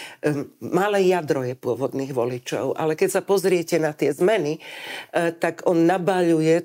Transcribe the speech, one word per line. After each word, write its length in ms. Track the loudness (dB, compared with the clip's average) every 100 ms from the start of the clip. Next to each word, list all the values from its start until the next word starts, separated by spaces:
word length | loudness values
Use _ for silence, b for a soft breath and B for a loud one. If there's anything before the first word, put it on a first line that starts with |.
| B B -2 -2 -4 -12
malé 480 | -4 0 2 2 4
jadro 360 | 2 0 -2 -4
je 80 | -6
pôvodných 520 | -4 -2 -2 -4 -4
voličov, 640 | -2 -2 -4 -6 -4 -4
ale 240 | -2 -2 0
keď 200 | 0 0
sa 40 |
pozriete 560 | 0 0 2 0 0 0
na 160 | 0
tie 160 | 0 -2
zmeny, 440 | 2 2 2 0 -4
e, 720 | -10 -16 -14 -14 -6 -2 -2
tak 320 | -2 -4 -2 0
on 200 | 4 4
nabaľuje 720 | 4 2 2 2 4 4 2